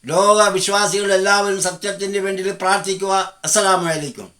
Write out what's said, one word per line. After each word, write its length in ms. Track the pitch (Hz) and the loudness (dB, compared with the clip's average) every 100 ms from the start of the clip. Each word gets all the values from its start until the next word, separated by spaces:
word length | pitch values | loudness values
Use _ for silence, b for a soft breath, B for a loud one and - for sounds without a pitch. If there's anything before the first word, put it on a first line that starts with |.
| 120 | 0
ലോകവിശ്വാസികൾ 1040 | 165 202 214 208 190 190 202 202 196 202 190 | 2 4 6 4 2 0 0 0 -2 0 2
എല്ലാവരും 440 | 196 202 202 190 | 2 2 0 -2
സത്യത്തിൻ്റെ 580 | 185 175 170 170 196 202 196 | -4 -4 -8 -6 -4 -4 -4
വേണ്ടി 260 | 190 190 180 | -4 -6 -2
പ്രാർത്ഥിക്കുക. 520 | 185 196 196 190 196 190 185 - 160 | 0 0 -2 -4 0 0 -2 -6 -2
അസ്സലാമു 420 | 214 196 185 170 156 | 0 2 2 0 -4
അലൈക്കും. 340 | 147 120 95 | -6 -12 -18